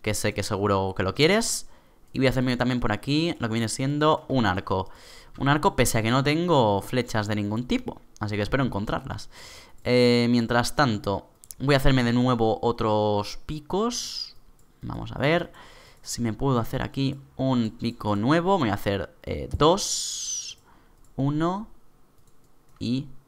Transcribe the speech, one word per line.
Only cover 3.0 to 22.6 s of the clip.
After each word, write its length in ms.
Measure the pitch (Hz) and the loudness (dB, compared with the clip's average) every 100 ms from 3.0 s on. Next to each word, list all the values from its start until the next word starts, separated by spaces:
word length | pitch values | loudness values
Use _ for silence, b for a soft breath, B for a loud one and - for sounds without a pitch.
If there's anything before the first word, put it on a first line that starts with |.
| - 147 170 - | 0 0 0 -2
lo 100 | 117 | -2
que 60 | |
viene 140 | 113 113 | -2 -2
siendo 580 | - 135 147 156 151 - | -2 -2 2 2 2 0
un 160 | 131 | 2
arco, 460 | 107 92 - 95 95 B B B B - | 2 0 -2 -2 -4 B B B B -2
un 80 | 135 | 2
arco, 260 | 147 196 | 2 2
pese 240 | - 120 117 | 2 0 2
a 40 | |
que 80 | 110 | 2
no 120 | 127 | 2
tengo 600 | 135 151 180 151 107 101 | 2 0 2 4 4 2
flechas 440 | - 127 120 113 104 | 0 -4 -2 -2 0
de 80 | |
ningún 320 | 104 101 110 123 | -2 -2 -4 -2
tipo. 360 | 262 - - - - | -4 -4 -12 -20 -10
Así 160 | 107 104 | -6 -4
que 60 | |
espero 200 | 104 156 | -2 0
encontrarlas. 680 | 123 101 107 165 - - - B B B B B | -2 -4 -4 -6 -8 -12 -12 B B B B B
Eh, 420 | - 123 123 120 120 | 0 4 6 4 4
mientras 460 | 120 113 120 120 - | 2 4 2 2 2
tanto, 540 | 139 104 104 95 - _ - - | 0 0 -2 -4 -8 _ -20 -4
voy 160 | 135 | 2
a 40 | 139 | 6
hacerme 260 | 143 131 | 6 6
de 80 | 120 | 4
nuevo 460 | 120 123 120 113 107 | 2 2 2 2 2
otros 760 | 117 113 113 107 107 104 104 - - | 0 0 2 2 2 0 -2 -8 -8
picos. 920 | 151 147 185 233 240 - - - - - - - _ | -10 -4 -2 -2 -4 -8 -10 -12 -14 -20 -20 -20 _
Vamos 300 | 117 113 113 | -10 -8 -8
a 60 | 110 | -2
ver 320 | 135 170 170 B B B B B | 0 0 -2 B B B B B
si 180 | - - | -12 -4
me 140 | 117 | -4
puedo 240 | 107 139 123 | 0 0 0
hacer 240 | 110 131 | 0 -4
aquí 360 | 113 - 135 135 - - | -4 -2 -4 -4 -12 -4
un 340 | 131 127 110 | 0 0 0
pico 460 | - 120 117 110 101 | -4 -8 -4 -2 0
nuevo. 420 | 117 165 170 196 | 2 2 2 2
Me 60 | |
voy 60 | 117 | 2
a 40 | |
hacer, 420 | 101 104 98 - - | 0 -2 -2 -4 -12
eh, 260 | - 82 67 - | -10 -8 -6 2
dos, 1000 | 151 196 - - - - - - - - b b b b - - | 4 4 0 -4 -6 -8 -8 -8 -10 -18 b b b b -14 -4
uno 520 | 139 151 165 190 220 - - _ - - - - _ - | -2 0 -2 -2 -10 -18 -20 _ -20 -20 -20 -20 _ -20